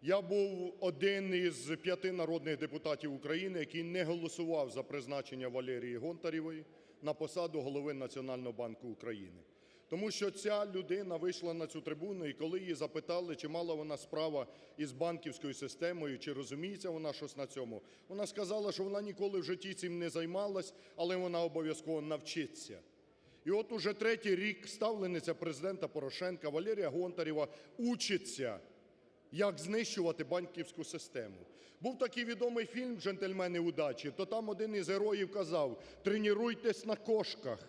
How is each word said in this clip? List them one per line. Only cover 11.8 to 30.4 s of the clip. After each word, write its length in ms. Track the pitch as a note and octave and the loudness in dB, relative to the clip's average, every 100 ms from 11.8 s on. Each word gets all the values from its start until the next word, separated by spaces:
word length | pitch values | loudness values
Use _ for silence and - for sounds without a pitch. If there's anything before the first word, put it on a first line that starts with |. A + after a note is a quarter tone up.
трибуну, 440 | D3+ D3+ F3+ G3 D#3 | -4 -4 -2 -2 -2
і 80 | |
коли 260 | B2+ D#3 F#3 | -2 0 0
її 140 | F#3+ | -2
запитали, 600 | D3+ D3+ D#3 D#3 F3 F3 D#3 | -2 0 -2 -2 -2 0 -2
чи 120 | D#3 | -2
мала 260 | E3 E3+ | -2 0
вона 240 | D#3 D3+ C#3+ | -2 -2 -6
справа 500 | - D#3 D#3+ D3 B2 - - - | -4 0 2 2 -2 -8 -20 -6
із 140 | D3 | -6
банківською 600 | B2+ E3+ E3+ D#3 C3 C#3+ | 0 0 0 -4 -6 -6
системою, 680 | C3 C#3 - E3+ F3 D3+ B2+ | -4 -6 -2 -2 0 -2 -4
чи 140 | - | -4
розуміється 560 | C3+ C3 C#3 F3+ G3+ F#3+ | -4 -4 -4 -4 -4 -4
вона 240 | D#3+ D#3 | -2 -2
щось 240 | C#3 D3 C#3 | -4 -8 -6
на 100 | C3+ | -6
цьому, 340 | C3+ B2 A2 - - - | -4 -6 -6 -12 -20 -10
вона 200 | F#3+ G#3 | -4 -4
сказала, 440 | G#3 G3 G#3+ G#3 | -2 0 2 0
що 120 | F3+ | 0
вона 180 | F#3+ G3+ | 0 0
ніколи 380 | G#3 F#3+ G3+ G3 | -2 -2 0 2
в 40 | |
житті 300 | D#3+ F3+ G3 | 0 -2 -2
цим 260 | F#3 F3+ F3 | -4 -2 0
не 100 | E3+ | 0
займалась, 640 | E3 E3 F3+ G#3 F#3+ F3+ - - - | 0 0 2 2 0 -2 -8 -20 -2
але 200 | E3+ F#3 | 2 2
вона 280 | F3+ E3+ | 2 4
обов'язково 580 | E3+ D#3+ D#3+ D#3 D#3 D#3+ | 2 2 0 0 0 0
навчиться. 800 | D3+ D3+ - - C3+ - - F#2+ - - - - - - - | 2 -2 -2 -2 -2 -4 -12 -12 -16 -20 -20 -20 -20 -8 2
І 60 | |
от 200 | G3+ G#3+ | 2 2
уже 220 | A3+ F3+ | 0 0
третій 420 | G#3 A3 A3+ G#3+ F3+ | 2 4 4 4 4
рік 320 | G#3 G3+ - | 4 0 -6
ставлениця 680 | - G#3+ A3 F#3 F3 D#3+ | 0 0 2 0 0 0
Президента 540 | E3 E3+ C#3+ F3 F#3+ D3+ | 0 0 0 -2 -2 -2
Порошенка 640 | D#3 C3+ - F#3 F3+ D3+ | -2 -4 -2 -2 0 0
Валерія 400 | D3 G3 G#3+ F3 | 0 2 2 2
Гонтарева 580 | C#3+ F3+ F3 D#3+ D3+ D3 - - - | 2 0 0 0 2 0 -2 -18 0
учиться, 840 | A#3+ A#3 - G3 - - B2+ G2+ - - - - - - - | 2 2 2 2 0 -2 -2 -2 -8 -20 -20 -20 -20 -20 -12
як 260 | D3 G3+ E3 | 2 2 2
знищувати 680 | D#3+ G#3+ A3 - E3+ D#3+ | 0 0 0 2 0 0
банківську 600 | D3 F3 | 0 0